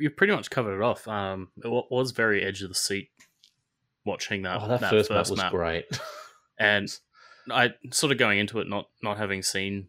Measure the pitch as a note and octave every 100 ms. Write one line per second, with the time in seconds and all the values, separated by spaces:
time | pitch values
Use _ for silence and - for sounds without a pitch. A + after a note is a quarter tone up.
0 | D3 - G3+ F3 - - A2 G2 A#2 G#2
1 | A2+ G#2+ G2 F#2+ F#2 - A#2 A#2+ - B2
2 | C3 A#2+ A2+ G2+ F#2+ G2 F#2+ - - G2
3 | - _ - _ _ _ _ _ _ _
4 | G#2 F#2 - G2+ F#2+ F2+ G#2+ A#2+ G#2 G#2+
5 | G#2 G#2 E2+ G2 F#2 F2+ E2+ E2 - -
6 | - - - _ _ - G#2+ G#2 G2+ -
7 | _ _ - - - B2 A#2+ - B2+ -
8 | D3+ B2 A#2 G2+ G#2 A2+ F2 G2+ - _
9 | G#2+ G#2 G2+ F#2+ F#2+ G2 G2 G2